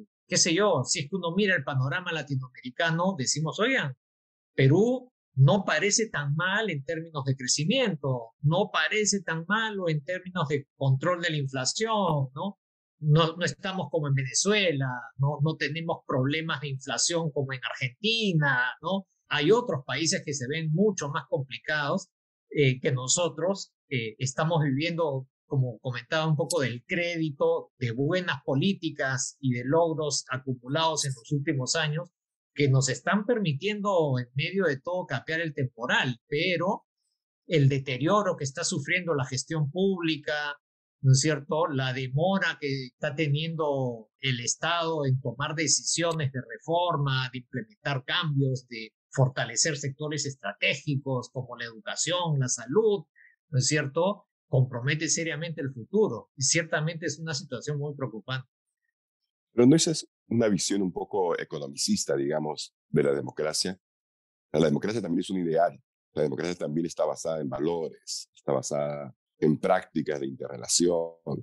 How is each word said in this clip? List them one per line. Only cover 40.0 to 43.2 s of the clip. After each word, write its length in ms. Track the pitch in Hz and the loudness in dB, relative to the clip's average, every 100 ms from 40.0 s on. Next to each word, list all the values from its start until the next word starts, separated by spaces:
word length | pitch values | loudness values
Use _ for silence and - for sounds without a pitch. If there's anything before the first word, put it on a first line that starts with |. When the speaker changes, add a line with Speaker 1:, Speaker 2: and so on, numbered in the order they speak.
| 165 147 156 147 147 143 _ _ _ _ | 0 -2 -2 -4 -4 -8 _ _ _ _
Speaker 1:
¿no 120 | 135 | 4
es 80 | 131 | 6
cierto? 460 | 156 147 139 151 175 | 4 0 -2 -2 0
La 260 | 135 131 | 0 -2
demora 640 | 127 131 135 180 196 170 151 | -4 -4 0 2 2 0 -2
que 280 | 147 135 127 | -4 -4 -6
está 280 | - 151 | -8 -6
teniendo 920 | 143 | -2